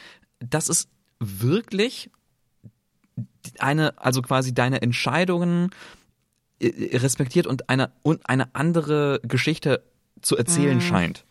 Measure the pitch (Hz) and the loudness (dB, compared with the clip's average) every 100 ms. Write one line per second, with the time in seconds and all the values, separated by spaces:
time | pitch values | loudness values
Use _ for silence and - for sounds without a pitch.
0 | - - _ - 123 156 - 165 - _ | -20 -20 _ -16 -4 -4 -2 -2 -4 _
1 | _ - 104 98 120 196 - 196 247 - | _ -10 -8 -2 0 0 -2 -2 -2 -4
2 | - _ _ _ _ _ - _ _ _ | -18 _ _ _ _ _ -20 _ _ _
3 | _ - - _ 127 - 139 156 156 - | _ -12 -12 _ -18 -4 0 2 2 0
4 | 127 131 123 131 127 123 123 131 120 123 | 0 0 2 0 0 0 0 2 0 0
5 | - 151 185 175 175 175 180 - - - | 0 0 2 2 2 2 0 -4 -20 -20
6 | _ _ _ _ _ - 120 - 104 123 | _ _ _ _ _ -2 -2 -2 -4 0
7 | 131 - 127 175 - 131 - 131 127 _ | 0 -2 -2 0 0 -2 0 0 0 _
8 | 147 165 - 131 127 135 160 170 147 151 | 0 0 0 -2 -2 -2 0 0 0 0
9 | 143 135 120 127 151 160 147 127 _ _ | 2 0 0 -2 0 -2 0 0 _ _
10 | _ - - 147 127 165 143 123 117 101 | _ -8 -2 0 0 2 2 2 2 2
11 | 85 - _ | 0 -4 _